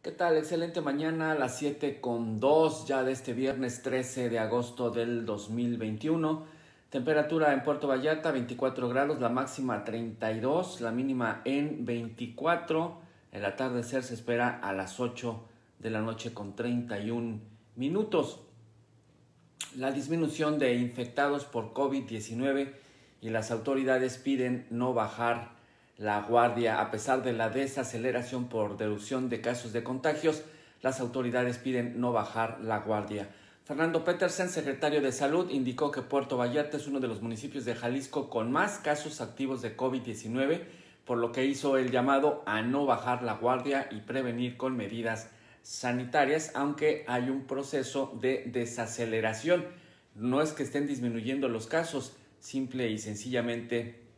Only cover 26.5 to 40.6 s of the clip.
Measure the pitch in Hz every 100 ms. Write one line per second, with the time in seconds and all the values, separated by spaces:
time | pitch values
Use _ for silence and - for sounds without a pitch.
26.5 | 113 117 92 113 110 - 131 127 117 113
27.5 | 131 135 139 120 117 127 123 - 127 120
28.5 | 113 104 101 107 104 - 131 127 113 113
29.5 | 120 117 117 120 127 156 151 160 151 -
30.5 | - - - 165 - 120 127 123 123 123
31.5 | 117 131 127 117 120 123 113 104 117 113
32.5 | - 110 107 107 107 101 104 98 - -
33.5 | - - 139 165 165 170 175 180 - 180
34.5 | 165 143 135 151 147 135 123 139 165 180
35.5 | 139 127 123 143 135 127 139 135 127 120
36.5 | 143 147 143 143 139 123 104 117 110 135
37.5 | 143 120 117 120 135 135 147 135 117 113
38.5 | 147 196 - 151 147 156 - 110 - 135
39.5 | 127 113 110 127 127 113 107 110 123 139
40.5 | 165